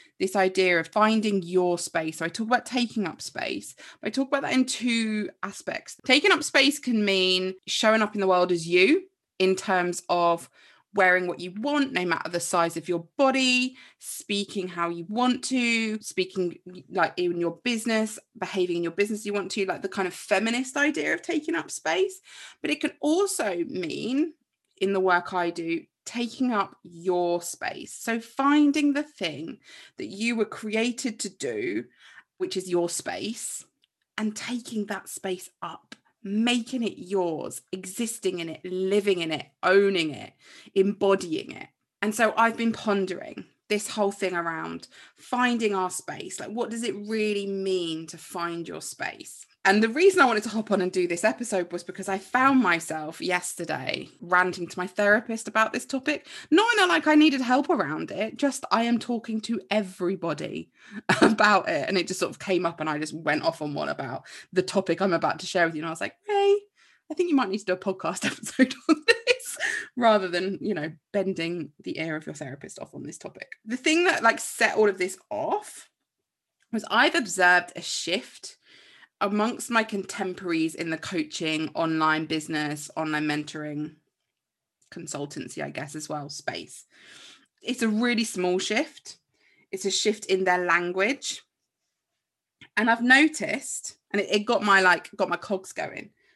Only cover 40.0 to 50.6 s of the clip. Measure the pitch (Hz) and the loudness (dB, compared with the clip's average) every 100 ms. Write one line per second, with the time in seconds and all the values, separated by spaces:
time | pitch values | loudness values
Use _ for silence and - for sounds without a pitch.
40 | 160 131 - _ - - - 196 196 208 | 0 -4 -12 _ -20 -20 -2 2 2 2
41 | 196 196 180 156 - - - _ _ _ | 2 2 0 -6 -6 -14 -16 _ _ _
42 | 208 214 220 - 226 226 226 220 220 202 | -4 2 2 4 2 2 -2 0 0 0
43 | 190 175 - - - _ - 208 - 220 | 0 -6 -12 -14 -18 _ -4 -2 -2 -2
44 | 202 202 185 175 170 160 165 165 - - | -2 0 -2 -2 -4 -6 -8 -10 -12 -20
45 | - _ - 247 247 240 220 196 185 - | -20 _ -4 2 2 2 2 0 -2 -4
46 | - 147 - - - 214 220 226 233 208 | -10 -10 -10 -10 -8 -6 -4 -4 -6 -6
47 | 208 220 214 202 196 196 190 185 165 160 | -4 -2 0 0 -2 -4 -2 -2 -2 -6
48 | 160 170 - 180 170 170 165 160 - - | -10 -16 -12 -6 -4 -4 -8 -10 -12 -8
49 | - - - - - _ - 202 220 254 | -8 -10 -16 -20 -20 _ 4 6 4 6
50 | 381 370 262 214 220 214 | 6 8 6 4 0 -4